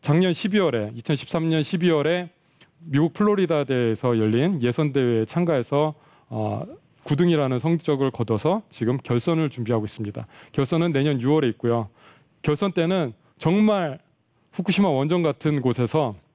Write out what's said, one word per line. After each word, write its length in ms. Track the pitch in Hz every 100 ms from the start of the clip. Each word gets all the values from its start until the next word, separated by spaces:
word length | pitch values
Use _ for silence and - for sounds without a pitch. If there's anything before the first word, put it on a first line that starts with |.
작년 300 | - 156 185
십이월에, 600 | 165 214 208 175 120 104 117
이천십삼 540 | - 147 - 175 160
년 140 | 160
십이월에 680 | 143 185 175 156 147 175 170 _ _ _ - _
미국 340 | 165 143 160
플로리다대에서 1040 | - 214 208 175 156 135 127 120 110 127 117
열린 420 | 107 117 160 180
예선대회에 640 | 120 120 151 135 123 113 110
참가해서, 720 | 170 175 143 117 143 156 151 _ _ _
어, 340 | 117 107 107 208 320 _ _
구 120 | - 143
등이라는 420 | 175 160 135 127
성적을 520 | 143 170 - 139 135
거둬서 500 | - 117 110 151 202 -
지금 280 | - 113 123
결선을 520 | - 120 170 165 156
준비하고 340 | - 110 120
있습니다. 440 | 104 - 104 - 117 - -
결선은 400 | - 135 165 170
내년 280 | 139 147 139
유월에 280 | 123 156 131
있고요. 400 | 107 120 117 110 _ - _ _ _
결선 280 | - 147 202
때는 420 | 180 165 190 139 - _ _
정말 600 | 156 190 214 202 165 131 _ _ _ _ _
후쿠시마 360 | - 180 190 196
원전 340 | 135 143 175
같은 360 | 165 139 156 147
곳에서 560 | 127 120 120 156 135 98 _